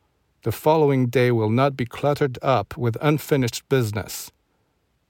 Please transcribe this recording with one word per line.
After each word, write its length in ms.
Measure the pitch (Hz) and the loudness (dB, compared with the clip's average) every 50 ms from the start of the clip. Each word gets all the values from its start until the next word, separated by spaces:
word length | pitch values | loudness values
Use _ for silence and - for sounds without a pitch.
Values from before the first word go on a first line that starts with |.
| _ _ _ _ _ _ _ _ | _ _ _ _ _ _ _ _
the 100 | - 117 | -6 -6
following 560 | 107 - - 156 156 160 151 143 139 131 127 120 | -4 0 2 2 4 4 4 4 2 2 0 2
day 240 | 120 135 123 123 | 2 2 2 2
will 180 | 120 113 107 107 | 2 2 0 0
not 260 | 113 123 135 143 139 | 2 2 2 0 0
be 80 | 135 123 | -2 -6
cluttered 540 | - - - - 143 147 - 147 139 123 - | -8 -6 -4 -2 -2 0 0 -2 -2 -4 -4
up 360 | - 139 131 110 101 - - | -2 0 0 0 -2 -4 -6
with 200 | - 120 120 113 - | -4 -4 -4 -2 0
unfinished 680 | - 147 156 147 - - 156 139 127 113 - - - - | 0 0 0 0 0 0 0 0 0 -2 -4 -8 -6 -2
business, 640 | 139 131 120 104 101 107 76 - - - - - - _ _ _ _ _ _ _ _ _ _ _ _ _ _ | 0 0 0 0 -4 -6 -8 -8 -12 -14 -14 -16 -20 _ _ _ _ _ _ _ _ _ _ _ _ _ _